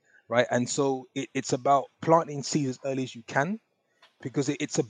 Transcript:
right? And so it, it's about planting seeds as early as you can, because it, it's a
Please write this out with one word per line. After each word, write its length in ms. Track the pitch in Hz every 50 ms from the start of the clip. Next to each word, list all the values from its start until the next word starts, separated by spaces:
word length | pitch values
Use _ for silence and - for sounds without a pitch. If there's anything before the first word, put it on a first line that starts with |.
| _ _ _ _ _ -
right? 180 | 113 120 120 -
And 180 | 120 123 123 123
so 380 | - 147 139 139 135 131 127 - -
it, 160 | 139 131 - -
it's 220 | 135 - - 151
about 320 | 131 120 139 139 135 123 - _ _ -
planting 400 | 160 165 170 165 139 147 143 131
seeds 260 | - - 156 143 131
as 80 | 127 - -
early 200 | 139 135 131 131
as 100 | 120 -
you 80 | 117 -
can, 320 | - - 135 147 175 214 226 _ _ _ _ _ _ _ _ _ _ _ _
because 300 | - 135 117 147 135 139
it, 80 | 147 -
it's 180 | 147 - - -
a 60 | 143 107